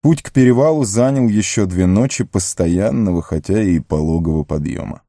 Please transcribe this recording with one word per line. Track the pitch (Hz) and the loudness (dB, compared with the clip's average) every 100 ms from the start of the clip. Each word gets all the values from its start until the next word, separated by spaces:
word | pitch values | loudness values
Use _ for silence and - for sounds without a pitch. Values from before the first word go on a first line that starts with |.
Путь | 151 165 | 2 0
к | - | 0
перевалу | 135 127 123 151 156 | 2 4 4 2 0
занял | 117 104 127 135 120 | -2 0 0 2 2
еще | 104 101 - 98 | 0 0 -2 -2
две | 90 90 | 0 2
ночи | 98 135 - | 2 0 -2
постоянного, | - 98 - - 85 87 107 131 104 87 | -4 -4 -4 -4 -2 0 0 0 0 -2
хотя | - 80 - 101 | -4 -8 -2 -2
и | 104 82 | 0 0
пологого | - 78 78 80 82 78 | -2 -4 0 -2 -2 -4
подъема. | 73 78 73 62 - - | -4 -6 -6 -8 -10 -14